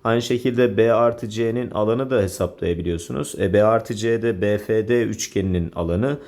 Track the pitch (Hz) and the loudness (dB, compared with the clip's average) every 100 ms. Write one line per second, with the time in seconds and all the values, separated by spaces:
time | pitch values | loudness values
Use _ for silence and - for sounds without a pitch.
0 | 117 117 117 123 127 120 123 101 113 110 | -2 0 0 -2 0 2 2 4 4 4
1 | 120 117 110 110 117 117 123 - 107 117 | 2 0 -6 -2 -2 -2 -4 -2 0 0
2 | 135 123 95 - 90 - 87 85 85 85 | 0 0 0 -2 -6 -2 -2 -2 -2 -4
3 | - 65 71 - 98 101 107 113 - 104 | -6 -6 -6 -4 2 4 4 2 0 -4
4 | 113 117 113 98 101 104 - 110 107 120 | 0 0 0 0 0 0 0 0 2 2
5 | 110 104 - 101 95 90 85 87 85 87 | 2 -2 -4 -2 0 0 -2 -4 -2 0
6 | 131 143 | 0 -2